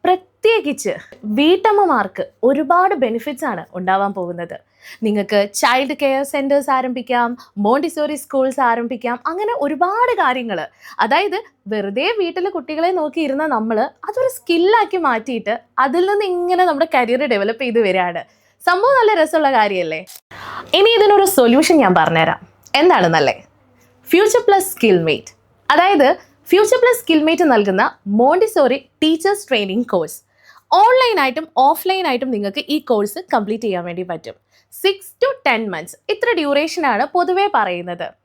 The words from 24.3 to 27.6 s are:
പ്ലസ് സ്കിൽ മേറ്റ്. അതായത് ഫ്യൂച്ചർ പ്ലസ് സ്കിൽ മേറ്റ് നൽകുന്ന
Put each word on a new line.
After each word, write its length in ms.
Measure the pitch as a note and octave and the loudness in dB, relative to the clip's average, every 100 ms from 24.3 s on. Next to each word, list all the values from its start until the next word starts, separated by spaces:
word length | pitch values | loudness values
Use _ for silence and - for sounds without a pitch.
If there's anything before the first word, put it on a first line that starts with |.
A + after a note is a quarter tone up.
| A#4+ - | 2 4
പ്ലസ് 240 | G4 F#4+ | 2 0
സ്കിൽ 300 | - A3+ F3+ | 0 2 2
മേറ്റ്. 320 | D#3+ D3 - _ _ _ - | 2 -4 -8 _ _ _ 0
അതായത് 460 | D4+ F#4 F#4+ C4+ F4+ _ _ - | 2 4 4 2 2 _ _ 0
ഫ്യൂച്ചർ 280 | F#4 G#4 B4+ | 2 4 2
പ്ലസ് 240 | B4 A#4+ | 2 0
സ്കിൽ 220 | - D#4+ | 0 0
മേറ്റ് 220 | D4+ E4 | 2 0
നൽകുന്ന 500 | E4 A#3 | 2 2